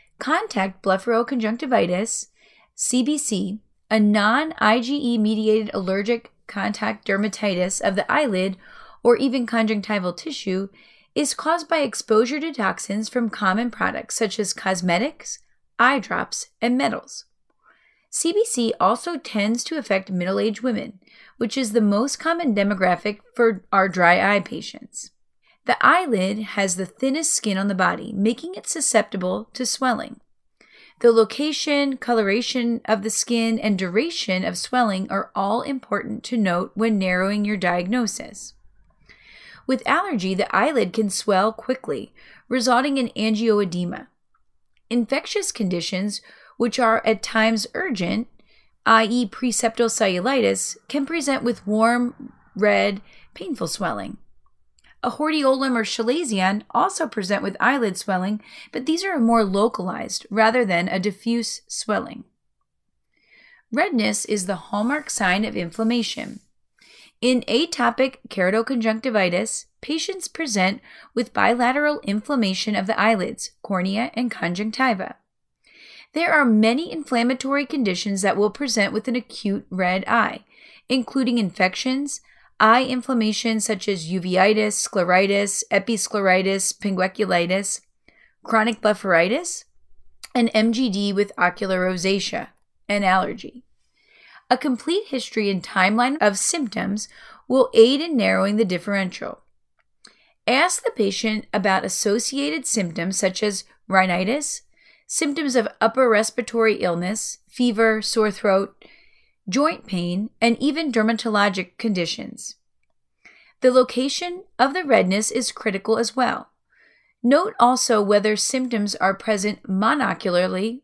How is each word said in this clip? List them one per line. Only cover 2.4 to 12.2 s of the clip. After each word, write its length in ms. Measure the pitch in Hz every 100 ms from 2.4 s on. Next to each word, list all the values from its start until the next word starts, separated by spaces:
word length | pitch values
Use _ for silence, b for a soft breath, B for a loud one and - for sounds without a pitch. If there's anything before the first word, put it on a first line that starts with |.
| b b b
C 280 | - - 247
B 160 | 247 302
C, 420 | - 202 190 214 - _ -
a 80 | 214
non-I 840 | 208 208 208 254 320 - 214 240
G 340 | 233 285 240
E 40 | 233
mediated 520 | 214 220 214 214 208
allergic 580 | - 185 196 208 233 - _ -
contact 600 | 208 202 208 214 214 -
dermatitis 760 | 196 214 - 208 180 180 -
of 160 | - 190
the 140 | -
eyelid 460 | - 262 185 190 185 B B B B
or 140 | 233 233
even 300 | 269 254 233
conjunctival 640 | 226 220 214 190 202 180
tissue, 560 | 175 320 285 202 185 196 b b b b
is 200 | - 285
caused 340 | - 302 339 320
by 100 | 320
exposure 640 | 277 - - 214